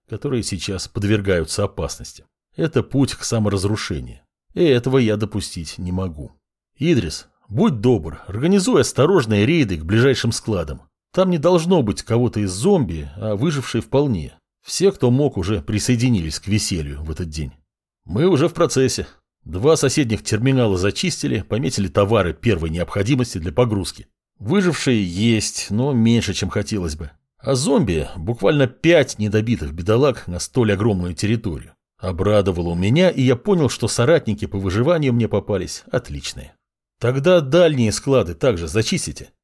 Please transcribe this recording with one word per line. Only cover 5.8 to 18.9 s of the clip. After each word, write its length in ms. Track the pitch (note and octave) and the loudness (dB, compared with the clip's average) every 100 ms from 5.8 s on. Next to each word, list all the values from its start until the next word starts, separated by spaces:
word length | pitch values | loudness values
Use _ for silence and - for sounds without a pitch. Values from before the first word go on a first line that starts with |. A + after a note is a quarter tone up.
| F2+ | -6
могу. 400 | F2+ F#2 D2 B1 _ _ _ _ - | -4 -6 -8 -16 _ _ _ _ -4
Идрис, 500 | D#3+ C3+ E2 - - _ - | 0 2 0 -6 -14 _ -6
будь 320 | G#2+ A3 A#2 | 0 0 2
добр, 420 | B2 A2 D#2 C#2+ - | 2 2 0 -12 -10
организуй 540 | G#2 D#3+ G3+ F#3+ F#3 | -2 2 2 4 2
осторожные 640 | A#2 - D3+ G3 A2 G#2 A2 | 2 2 4 4 2 2 2
рейды 300 | E3+ A2 E2 | 2 0 -2
к 80 | |
ближайшим 480 | D#2 A2 C3+ B2 A#2 | 0 2 4 2 0
складам. 500 | - - F#2+ D#2 C2+ _ _ _ | -4 -4 -4 -4 -10 _ _ _
Там 180 | - F#3 | 0 0
не 80 | E3+ | 2
должно 440 | E3 F3+ E3 F3+ | 4 4 4 2
быть 200 | G#2+ - | 2 -2
кого-то 380 | - A#2 B2 G#2+ | 0 0 2 0
из 100 | G2+ | -4
зомби, 600 | F#2 C#3 F#3+ F#2+ D#2+ C#2+ F2+ | 0 2 2 2 -4 -10 -8
а 180 | G#2+ | -6
выжившие 480 | G#2 D#3+ C#3 - A2+ | -2 -2 -2 -4 -4
вполне. 520 | - C3+ C#3+ F#2+ C2+ - _ _ | -2 0 0 -2 -6 -12 _ _
Все, 280 | - - G3 | -10 0 0
кто 180 | F#3+ B2 | 2 2
мог, 260 | B2+ D3 G2+ | 2 2 -2
уже 260 | F2 G#2 | -2 -2
присоединились 760 | - G#2 - A#2+ B2+ G#2 D#2 - | -2 -2 0 2 2 2 0 -6
к 100 | G2 | -2
веселью 540 | G#2 - F2 C#2+ C#2 | -2 0 -4 -6 -8
в 80 | D#2 | -8
этот 180 | D#2 E2 | -8 -8
день. 240 | D#2+ C2+ - _ _ _ _ | -8 -10 -12 _ _ _ _
Мы 220 | - G2 F3+ | -6 0 2
уже 220 | C#3 E3 | 4 2
в 60 | |
процессе. 520 | E3+ E3 C3 B2+ | 0 0 2 0